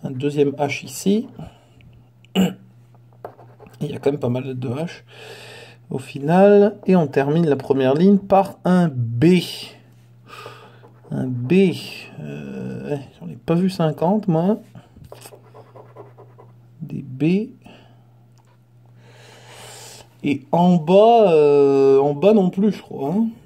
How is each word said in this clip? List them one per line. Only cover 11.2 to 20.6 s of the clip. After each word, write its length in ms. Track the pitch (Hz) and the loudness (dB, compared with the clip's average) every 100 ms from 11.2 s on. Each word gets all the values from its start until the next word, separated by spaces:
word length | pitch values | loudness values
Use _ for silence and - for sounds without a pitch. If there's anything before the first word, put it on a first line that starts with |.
| 131 | -6
B. 260 | 123 123 180 190 135 - - - - | -8 0 2 2 0 -12 -18 -20 -18
Euh, 680 | - 147 69 65 64 64 67 | -14 -14 -14 -12 -12 -12 -8
ouais, 100 | 143 - - | -10 -10 -18
j'en 80 | 170 | -18
ai 80 | - | -16
pas 180 | - | -4
vu 160 | 170 185 | -2 -2
cinquante, 580 | 185 160 156 160 214 202 | -2 -4 0 -2 -2 0
moi. 300 | 160 175 220 - - - - - - - - - - - - - - - _ - - - - _ _ | 0 0 -4 -6 -20 -20 -20 -20 -20 -20 -20 -20 -20 -20 -20 -20 -20 -20 _ -20 -20 -20 -20 _ _
Des 220 | - - | -14 -12
B. 480 | 135 127 151 190 233 - - - - _ _ _ _ _ _ _ _ _ _ _ - - - - - - - - - - - _ | -12 -4 0 0 -4 -14 -20 -20 -20 _ _ _ _ _ _ _ _ _ _ _ -20 -20 -20 -20 -20 -20 -20 -20 -20 -20 -20 _
Et 200 | 147 139 - | -6 -6 -2
en 240 | 170 | 0